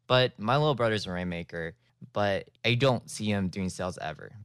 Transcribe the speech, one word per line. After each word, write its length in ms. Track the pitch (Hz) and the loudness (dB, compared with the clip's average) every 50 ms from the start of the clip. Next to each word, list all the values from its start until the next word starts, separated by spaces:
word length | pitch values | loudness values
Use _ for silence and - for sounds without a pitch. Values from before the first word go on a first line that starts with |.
| _ | _
But 320 | - 127 127 127 123 - - | 2 4 4 4 2 0 -4
my 180 | 101 110 127 | -2 0 2
little 200 | 147 151 156 139 | 4 4 4 2
brother's 300 | 113 120 113 110 104 - 95 | 2 2 2 2 0 -2 -4
a 40 | 90 | -4
rainmaker, 640 | 90 90 90 87 85 85 - 87 85 82 82 - _ _ _ _ _ - - - | -4 -4 -4 -4 -4 -6 -8 -8 -8 -8 -8 -10 _ _ _ _ _ -20 -6 -2
but 360 | 107 104 101 98 90 - - _ _ - | 0 2 2 0 0 -2 -8 _ _ 0
I 100 | 117 120 | 0 2
don't 340 | 120 135 135 123 - - - | 4 4 4 4 2 -2 -6
see 140 | - - 110 107 104 | -8 -4 -2 0 0
him 160 | 101 95 92 | 0 0 -2
doing 200 | - 101 92 92 | -2 -2 -4 -4
sales 300 | - - 92 92 87 - | -4 -4 -4 -6 -6 -6
ever. 300 | - 78 80 73 - - - 107 | -8 -8 -8 -10 -14 -18 -18 -12